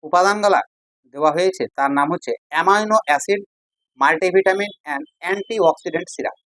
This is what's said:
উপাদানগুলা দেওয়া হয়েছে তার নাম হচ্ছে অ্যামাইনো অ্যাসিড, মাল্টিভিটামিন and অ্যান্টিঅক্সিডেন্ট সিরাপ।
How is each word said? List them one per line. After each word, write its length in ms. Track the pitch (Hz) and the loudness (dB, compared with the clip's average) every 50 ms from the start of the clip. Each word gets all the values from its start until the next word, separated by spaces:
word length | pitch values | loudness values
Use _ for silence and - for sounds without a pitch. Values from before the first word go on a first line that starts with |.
| - | -8
উপাদানগুলা 580 | 156 165 175 185 196 202 208 208 208 190 139 - _ _ _ _ _ _ _ _ | 0 2 2 4 4 2 2 2 2 2 2 0 _ _ _ _ _ _ _ _
দেওয়া 260 | 127 120 139 151 156 147 | _ _ 0 0 0 2
হয়েছে 340 | 165 180 190 190 - - - _ | 2 0 0 0 -2 -6 -6 _
তার 160 | - 139 139 | -2 -2 0
নাম 220 | 143 139 143 151 170 | 2 0 0 0 -2
হচ্ছে 200 | 175 - - 117 - _ _ | -6 -6 -8 -10 -10 _ _
অ্যামাইনো 460 | - 156 170 185 196 208 214 214 214 220 - | -4 -2 2 2 2 2 2 2 0 0 2
অ্যাসিড, 380 | - 147 139 - - 196 202 202 _ _ _ _ _ _ _ _ _ _ | 2 0 0 0 -2 -4 -4 -4 _ _ _ _ _ _ _ _ _ _
মাল্টিভিটামিন 720 | 131 131 143 160 160 185 185 180 190 190 196 190 196 202 208 202 _ _ 151 147 | _ 0 0 0 2 0 2 2 2 2 2 0 0 -2 -8 -8 _ _ -8 -8
and 100 | 139 147 _ _ _ | -8 -8 _ _ _
অ্যান্টিঅক্সিডেন্ট 880 | - 175 190 202 196 _ 226 220 185 165 156 - - 180 160 165 180 - | -6 -6 -6 -6 -6 _ -2 2 2 2 2 0 -6 -8 -8 -8 -8 -8
সিরাপ। 260 | - - 135 98 - _ _ | -12 -8 -8 -8 -8 _ _